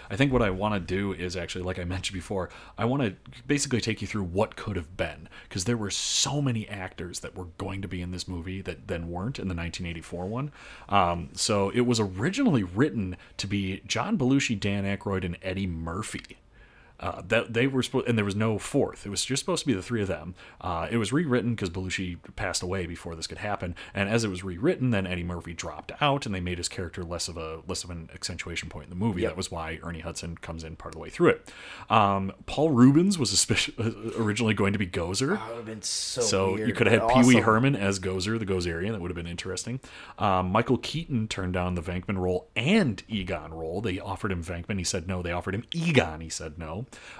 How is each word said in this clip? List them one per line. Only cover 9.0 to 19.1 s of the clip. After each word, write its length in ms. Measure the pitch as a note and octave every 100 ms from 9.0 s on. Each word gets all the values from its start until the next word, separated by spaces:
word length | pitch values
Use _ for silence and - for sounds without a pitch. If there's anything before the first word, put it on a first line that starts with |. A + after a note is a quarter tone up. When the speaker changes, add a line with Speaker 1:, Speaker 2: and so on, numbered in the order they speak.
| E2+
Speaker 1:
weren't 280 | F2 G#2+ C3
in 100 | F#2+
the 40 |
nineteen 200 | E2+ E2+ - F2
eighty-four 400 | E2 - F2 F#2
one. 240 | A#2+ D3 - - - -
Um, 420 | G2+ F2 F2 C#2+
so 380 | - - G#2 G2
it 100 | A2+
was 180 | A#2+ A2+
originally 640 | G2+ F#2 C#3+ B3 B3+ C3
written 560 | F2+ F#2 D3+ A#2+ F#2 F2 - -
to 100 | G2+
be 340 | G2+ F#2+ G2 -
John 320 | A2+ D#3+ G#3+
Belushi, 380 | B2+ C#3 B2+ G2+
Dan 240 | G2+ G2+
Aykroyd, 420 | G2 G2 G#2 F#2 F2+
and 100 | F2
Eddie 240 | F#2+ F#2+ F#2+
Murphy. 680 | E2 E2 F2+ - - - - _ - - - - -
Uh, 220 | G2 - F2+
that 260 | A2+ -
they 140 | A#2 C3+
were 160 | C3
supposed, 240 | B2 B2 A#2+
and 100 | A2+
there 60 |
was 120 | G2+ G2
no 220 | A2+ G#2
fourth. 480 | - C#3+ G#2 -
It 40 |
was 160 | G2+